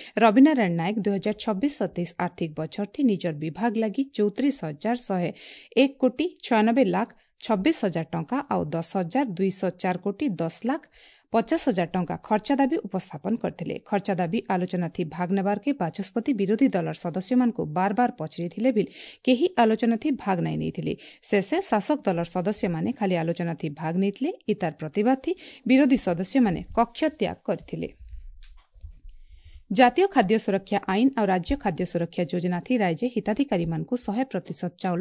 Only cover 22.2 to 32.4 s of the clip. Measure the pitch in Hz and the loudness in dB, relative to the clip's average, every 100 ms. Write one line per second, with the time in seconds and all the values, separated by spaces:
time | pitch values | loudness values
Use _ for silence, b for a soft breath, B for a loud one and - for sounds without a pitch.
22.2 | 175 - 180 214 196 165 190 - 196 175 | -2 -2 -2 -2 -2 -2 -2 -2 0 0
23.2 | 160 165 170 165 160 147 165 175 196 202 | 0 -2 -4 -4 -6 -6 -4 0 0 0
24.2 | 294 - - 202 170 156 156 202 214 269 | -4 -4 -4 -2 -2 -4 -4 0 2 2
25.2 | 330 359 B B - 262 285 240 - 170 | 0 -6 B B 4 6 6 4 2 -2
26.2 | 190 269 226 156 180 - 233 - 311 302 | 0 2 2 0 -2 0 0 0 -2 0
27.2 | 185 - - 127 - 160 - - - - | -4 -4 -6 -6 -6 -10 -10 -12 -18 -16
28.2 | - - - - _ - - - - - | -16 -18 -20 -20 _ -20 -20 -18 -20 -20
29.2 | - - - - - 208 247 247 392 269 | -20 -20 -20 -20 -2 4 6 6 4 4
30.2 | 185 220 - 196 190 202 - 190 262 254 | 4 2 2 -2 0 -4 0 2 2 2
31.2 | 202 185 170 277 196 160 180 170 165 - | 0 0 0 -4 -2 -4 -4 -2 -4 -4
32.2 | 180 180 | -4 -2